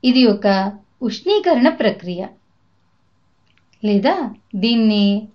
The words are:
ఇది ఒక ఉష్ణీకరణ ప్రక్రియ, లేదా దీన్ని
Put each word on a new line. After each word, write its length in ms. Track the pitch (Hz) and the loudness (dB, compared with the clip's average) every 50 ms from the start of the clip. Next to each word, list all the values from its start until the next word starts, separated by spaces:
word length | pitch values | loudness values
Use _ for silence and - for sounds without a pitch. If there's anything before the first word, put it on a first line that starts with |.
| - | 2
ఇది 180 | 254 247 254 254 | 2 2 4 4
ఒక 200 | 233 202 208 - 208 196 190 190 202 202 - _ _ _ _ 254 | 4 2 2 0 0 0 0 -2 -4 -6 -10 _ _ _ _ -8
ఉష్ణీకరణ 640 | 226 196 - - 359 415 427 - 359 330 247 240 302 320 - 277 | -8 -8 -6 -4 -2 -2 0 2 0 0 2 2 0 0 2 -2
ప్రక్రియ, 400 | 214 185 - - 175 180 175 190 - - _ _ _ _ _ _ _ _ _ _ _ _ _ _ _ _ _ _ _ _ _ _ _ _ _ _ _ _ _ - | -2 -2 -4 -10 -12 -10 -10 -10 -14 -14 _ _ _ _ _ _ _ _ _ _ _ _ _ _ _ _ _ _ _ _ _ _ _ _ _ _ _ _ _ -4
లేదా 340 | 214 208 202 190 269 370 381 302 220 - - _ _ - | 0 0 2 2 2 0 0 -4 -8 -10 -14 _ _ -8
దీన్ని 480 | 196 180 233 233 233 226 220 214 208 202 202 202 208 220 214 _ | -4 -2 0 2 2 2 2 2 2 2 2 0 -2 -4 -10 _